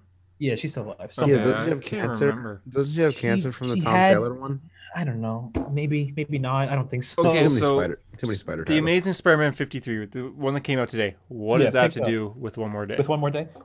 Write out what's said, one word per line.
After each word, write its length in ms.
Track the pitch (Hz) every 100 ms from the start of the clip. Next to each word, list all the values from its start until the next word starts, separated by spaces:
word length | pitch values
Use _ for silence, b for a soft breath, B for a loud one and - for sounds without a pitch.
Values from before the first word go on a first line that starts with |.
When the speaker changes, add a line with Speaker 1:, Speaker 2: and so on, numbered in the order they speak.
| _ _ _ -
Speaker 1:
Yeah, 180 | 139 113
she's 160 | 151
still 140 | - 107
alive. 260 | - 90 -
Speaker 2:
Yeah, 40 |
Speaker 3:
Okay, 140 | 127 131
Speaker 2:
doesn't 160 | 120 -
she 80 | 165
Speaker 3:
I 40 |
Speaker 2:
have 120 | 143
Speaker 3:
can't 200 | - 110
Speaker 2:
cancer? 240 | - 113 143
Speaker 3:
remember. 320 | 120 113 101 -
Speaker 2:
Doesn't 280 | 131 143 156
she 60 |
have 120 | 160
Speaker 1:
She, 60 | 135
Speaker 2:
cancer 300 | 120 117 139
from 160 | 120 127
the 80 | 123
Speaker 1:
she 60 |
Speaker 2:
Tom 120 | 139
Speaker 1:
had 160 | 113 190
Speaker 2:
Taylor 240 | 107 120
one? 260 | 127 135 135 165 B B 165
Speaker 1:
I 80 |
don't 180 | 156 113
know. 300 | 113 113 120 - -
Maybe, 400 | 143 147 147 139 143
maybe 220 | 147 147
not. 280 | 131 135 135
I 40 | 139
don't 140 | 127
think 140 | 123
so. 180 | - -
Speaker 3:
Okay, 200 | 170 165
Speaker 2:
Too 60 | 151
many 100 | 127
Speaker 3:
so 160 | 143 139
Speaker 2:
spider, 220 | 90 - _ -
too 80 | 117
many 100 | 101
spider 240 | - 80
Speaker 3:
The 100 | 80
Speaker 2:
titles. 60 | 156
Speaker 3:
Amazing 340 | 160 180 185
Spider-Man 380 | 175 180 156 151
fifty-three, 520 | - 139 135 117 110 104
the 240 | 127 127
one 240 | 139 135 143
that 60 |
came 180 | 135 131
out 100 | 120
today. 260 | 113 101 - -
What 320 | 120 107 123
Speaker 1:
Yeah, 60 | 127
Speaker 3:
does 80 |
that 80 | 127
have 100 | 123
Speaker 1:
picked 120 | 127 117
Speaker 3:
to 60 |
Speaker 1:
up. 0 |
Speaker 3:
do 220 | 113 104 117
with 180 | 113 117
One 140 | 107
More 160 | 104 104
Day? 100 | 120
Speaker 1:
With 100 | 139
One 120 | 151
More 100 | 143
Day? 180 | 147 160 -